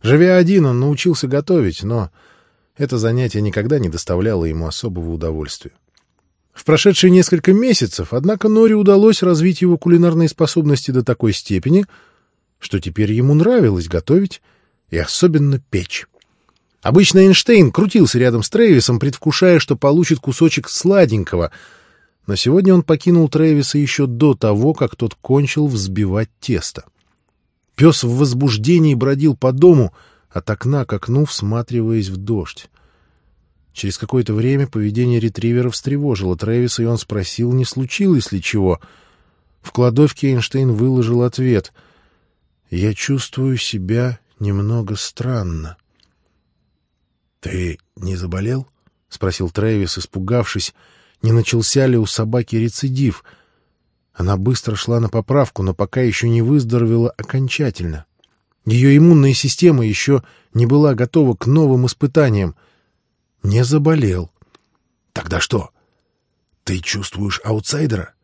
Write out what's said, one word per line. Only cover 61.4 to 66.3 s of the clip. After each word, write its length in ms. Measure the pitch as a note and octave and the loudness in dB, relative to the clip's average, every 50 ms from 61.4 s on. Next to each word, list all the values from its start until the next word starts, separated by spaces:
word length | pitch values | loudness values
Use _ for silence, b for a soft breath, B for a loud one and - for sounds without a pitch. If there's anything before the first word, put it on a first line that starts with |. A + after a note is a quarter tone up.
| - | -2
новым 400 | A#2 C3+ D#3+ D#3+ C#3+ C3 B2 B2 | 0 2 2 2 2 2 2 0
испытаниям. 720 | B2 - _ - C3+ C3 E3 D3+ C3 G#2+ G#2 G2 E2+ E2 _ _ _ _ _ _ _ _ _ _ _ _ _ _ _ _ _ - | -2 -2 _ -4 -2 2 2 2 2 2 0 -2 -4 -6 _ _ _ _ _ _ _ _ _ _ _ _ _ _ _ _ _ -4
«Не 200 | G2+ G2+ A#2 B2 | -2 0 0 0
заболел». 680 | A#2+ D3 D#3 C#3+ D#3 D#3+ D3+ B2+ G2+ F2+ F2+ F2 E2+ _ _ _ _ _ _ _ _ _ _ _ _ _ _ _ _ _ | 2 0 0 2 2 0 2 0 0 -2 -4 -6 -10 _ _ _ _ _ _ _ _ _ _ _ _ _ _ _ _ _
«Тогда 260 | - - E2+ E2 D#2+ | -12 -8 -6 -4 -4
что? 300 | - - - G#2+ F2 - _ _ _ _ _ _ _ _ _ _ _ _ | -4 -2 -4 -6 -6 -8 _ _ _ _ _ _ _ _ _ _ _ _